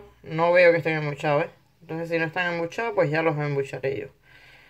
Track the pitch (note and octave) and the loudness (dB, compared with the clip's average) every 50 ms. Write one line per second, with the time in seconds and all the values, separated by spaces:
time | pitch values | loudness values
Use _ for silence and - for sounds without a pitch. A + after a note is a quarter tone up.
0 | - - - _ - - D#3+ D#3+ E3+ F3 F3 F3+ F3+ E3+ E3 D#3+ D3+ E3 D#3+ D#3 | -2 -8 -20 _ -14 -8 -2 0 2 4 6 6 8 6 6 4 2 -2 -2 -2
1 | D3+ D3 D3 C#3+ - D#3 D3 D3 E3+ - - _ _ _ _ _ E3 E3 D#3+ E3 | -2 -4 -6 -4 0 0 2 2 0 -2 -6 _ _ _ _ _ -14 -12 -10 -8
2 | E3+ D#3+ E3+ D#3+ E3 D#3+ - F#3 F3+ F3 E3+ E3+ E3+ E3 - - A#3 A#3 G3+ G3 | -6 -4 -2 -2 -2 -2 -2 -4 -4 -2 -2 -4 -6 -6 -6 -6 -6 -2 0 0
3 | E3 C#3+ D3+ D#3+ D#3+ D#3+ D3+ D3 D3 D3 C#3+ C#3 C#3 C3+ - C3+ C3+ C3+ - G#2+ | 2 2 2 0 0 0 0 0 -2 -2 -2 -2 -4 -4 -6 -6 -6 -4 -4 -6
4 | - - - _ _ _ - - - - - - - | -8 -12 -14 _ _ _ -20 -20 -20 -20 -20 -20 -20